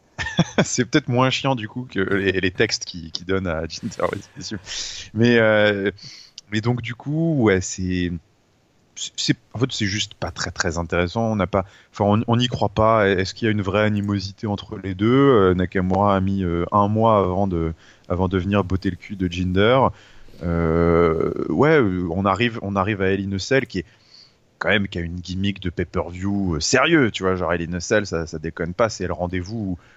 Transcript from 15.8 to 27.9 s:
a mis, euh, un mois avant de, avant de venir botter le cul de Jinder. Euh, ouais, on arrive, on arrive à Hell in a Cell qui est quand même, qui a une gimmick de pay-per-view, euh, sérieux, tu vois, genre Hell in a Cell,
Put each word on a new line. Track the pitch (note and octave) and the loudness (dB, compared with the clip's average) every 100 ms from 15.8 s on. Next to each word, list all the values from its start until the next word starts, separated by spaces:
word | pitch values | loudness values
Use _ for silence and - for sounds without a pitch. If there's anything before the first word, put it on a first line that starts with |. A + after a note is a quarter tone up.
| F#2 F#2+ G2+ G2 | 0 2 4 2
a | |
mis, | G2 G2 | 2 -2
euh, | F#2 E2+ F2 | -2 -2 0
un | G#2 G2+ | 2 2
mois | G#2+ A2+ G#2+ | 2 4 4
avant | F#2 F2+ G2+ | 2 0 -2
de, | F2 E2 E2 - _ - | -2 -2 -6 -14 _ -6
avant | F2 F#2 | -2 0
de | F#2 | 0
venir | F2+ G2+ | 0 0
botter | F#2+ F#2+ G2 | 0 -2 -4
le | F2 | -6
cul | - | -8
de | G#2 F2+ | -6 -4
Jinder. | F2 F#2 F#2 G#2 C3 A#2 - - - - - | -2 -2 2 4 4 2 0 -12 -20 -20 -10
Euh, | D#2+ E2+ E2 D#2+ E2+ E2+ E2+ D#2+ - - - | -4 0 2 2 4 4 4 2 -2 -4 -2
ouais, | D2+ C#3+ D#3+ A2 F#2 F2 | 2 4 4 2 0 -2
on | E2+ | 0
arrive, | G2 G2 A#2+ A2+ | 0 2 0 -2
on | G2 | -4
arrive | G2 F#2+ G#2 | -2 0 0
à | F#2+ | 0
Hell | G2 | 0
in | G2 G2 | -2 -6
a | |
Cell | - C3+ B2+ | 0 0 0
qui | F#2+ | -4
est | - _ _ - _ _ _ _ | -8 _ _ -20 _ _ _ _
quand | - | 0
même, | G2+ G2 | 0 0
qui | F#2+ | -4
a | |
une | E2+ F2 | -6 -8
gimmick | F2+ F#2 G2 F#2+ | -8 -4 -4 -4
de | F2+ | -6
pay-per-view, | E2+ F2 F#2 D#2+ F2+ G2 G2+ G2 D#2 | -4 -4 -4 -6 -6 -4 -2 -2 -2
euh, | |
sérieux, | D#2 B2+ C#3+ E3+ A#2+ | 0 2 4 4 2
tu | - | 0
vois, | F#2+ F#2 | -2 0
genre | E2+ | 0
Hell | F2 | -2
in | E2 | -4
a | F2 | -6
Cell, | E2+ | 0